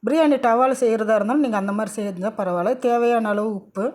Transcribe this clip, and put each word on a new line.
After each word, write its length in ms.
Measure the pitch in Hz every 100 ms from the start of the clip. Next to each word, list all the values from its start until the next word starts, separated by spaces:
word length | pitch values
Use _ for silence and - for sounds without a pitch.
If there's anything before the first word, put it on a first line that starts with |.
| 214
பிரியாணி 280 | 302 311 269
டவால 300 | 254 226 262 254
செய்யறதா 320 | 240 220 214 220
இருந்தாலும் 280 | 202 277 277
நீங்க 120 | 214
அந்த 140 | 196 202
மாதிரி 140 | 214
செஞ்சா 360 | - 208 180 190 220
பரவாயில்ல. 320 | 190 175 180 254
தேவையான 460 | 247 240 240 240 220
அளவு 160 | 208 214 202
உப்பு 260 | - - 226